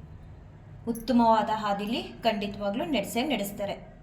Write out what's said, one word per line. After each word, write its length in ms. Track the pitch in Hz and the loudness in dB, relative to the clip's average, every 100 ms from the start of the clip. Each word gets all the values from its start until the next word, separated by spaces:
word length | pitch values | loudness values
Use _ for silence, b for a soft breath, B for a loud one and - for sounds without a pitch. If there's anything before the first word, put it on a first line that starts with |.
| - - - - - - - - 226 | -18 -18 -18 -18 -18 -20 -18 -12 -6
ಉತ್ತಮವಾದ 640 | 226 - 240 233 220 214 | -6 2 6 8 6 4
ಹಾದಿಲಿ 500 | 220 208 196 208 285 | 0 0 -2 0 -2
ಖಂಡಿತವಾಗ್ಲೂ 800 | 349 - 233 208 202 - 202 220 349 | -4 -2 0 0 -2 -4 -2 -2 0
ನಡೆಸೇ 380 | 247 180 233 | 0 0 0
ನಡೆಸ್ತಾರೆ. 720 | 302 226 190 - 202 170 - - | 0 0 -2 -4 -6 -6 -12 -20